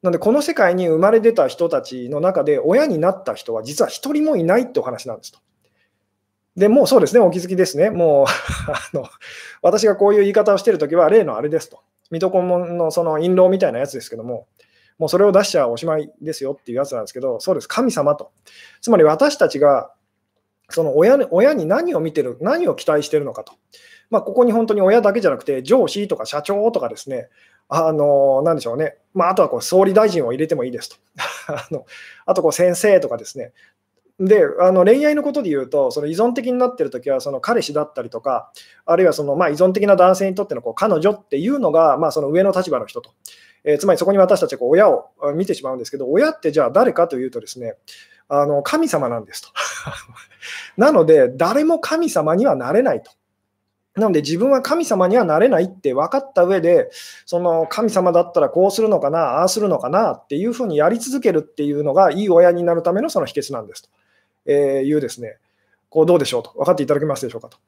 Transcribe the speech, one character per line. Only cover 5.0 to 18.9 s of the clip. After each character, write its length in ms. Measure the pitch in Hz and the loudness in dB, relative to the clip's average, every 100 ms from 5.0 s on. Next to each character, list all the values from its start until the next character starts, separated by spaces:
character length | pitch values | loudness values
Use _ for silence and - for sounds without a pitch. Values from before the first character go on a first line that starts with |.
| 127 | -14
な 80 | |
ん 20 | 110 | -16
で 60 | |
す 80 | - | -18
と。 80 | _ _ _ _ _ _ _ _ _ _ _ _ | _ _ _ _ _ _ _ _ _ _ _ _
で、 120 | - 202 | 0 4
も 140 | 262 | 4
う 40 | 277 | 6
そ 100 | 254 | 4
う 40 | |
で 60 | 151 | 4
す 80 | |
ね、 40 | 226 | 4
お 120 | 190 | 2
気 80 | 175 | 0
づ 80 | 180 | -6
き 80 | |
で 100 | 185 | -2
す 120 | 170 143 | -2 0
ね。 120 | 202 | -2
も 340 | 175 165 143 | 2 2 4
う、 20 | 139 | 2
<laughs> 400 | - - - - | -2 -8 -10 -8
あ 180 | 139 - | -10 -8
の、 140 | 151 123 - - - - - | -10 -10 -20 -20 -20 -20 -2
私 260 | 170 196 214 | 0 2 2
が 80 | |
こ 120 | 202 202 | 4 4
う 60 | |
い 40 | 208 | 4
う 20 | |
言 80 | 202 | 4
い 40 | |
方 200 | 208 208 | 2 2
を 40 | 196 | 2
し 60 | |
て 80 | 226 | 0
る 60 | 180 | 0
と 100 | 147 | 0
き 80 | |
は、 140 | 170 160 | 2 4
例 140 | 220 | 4
の 140 | 165 110 | 2 -4
あ 40 | |
れ 80 | 147 | -4
で 100 | 156 | -6
す 100 | - | -8
と。 100 | - _ _ _ | -20 _ _ _
水 160 | 165 185 | -4 -2
戸 40 | |
黄 60 | 185 | 0
門 360 | 180 180 175 175 | 0 -2 -4 -4
の 140 | 160 | -4
そ 120 | 165 | -2
の 140 | 165 156 | -2 -2
印 180 | 175 | 0
籠 140 | 185 185 | 4 4
み 80 | 190 | 4
た 120 | 180 | -2
い 40 | |
な 60 | 117 | -2
や 80 | 143 | -8
つ 60 | |
で 80 | 131 | -10
す 80 | - | -14
け 40 | |
ど 80 | 113 | -14
も、 240 | 117 117 _ _ _ _ _ _ | -12 -14 _ _ _ _ _ _
も 80 | 156 | -2
う 20 | |
そ 80 | - | 2
れ 80 | |
を 60 | 202 | 4
出 120 | 190 | 4
し 60 | 202 | 2
ち 80 | 170 | 0
ゃ 80 | 123 | -2
お 80 | |
し 100 | 117 | -2
ま 120 | 165 156 | -4 -6
い 140 | 147 _ | -6 _
で 120 | 156 | -12
す 100 | 151 | -8
よ 120 | 135 143 | -8 -10
っ 40 | |
て 80 | - | -8
い 40 | |
う 20 | 120 | -6
や 80 | |
つ 80 | 139 | -6
な 60 | 123 | -8
ん 40 | |
で 40 | 104 | -10
す 60 | |
け 60 | 127 | -8
ど、 200 | 131 113 | -8 -6
そ 120 | - | -4
う 40 | |
で 60 | 160 | -4
す、 60 | - | -4
神 240 | - 254 | -2 -2
様 240 | - 143 | 0 -2
と。 160 | 196 - _ _ - - _ | -2 -6 _ _ -20 -20 _
つ 80 | |
ま 80 | - | 0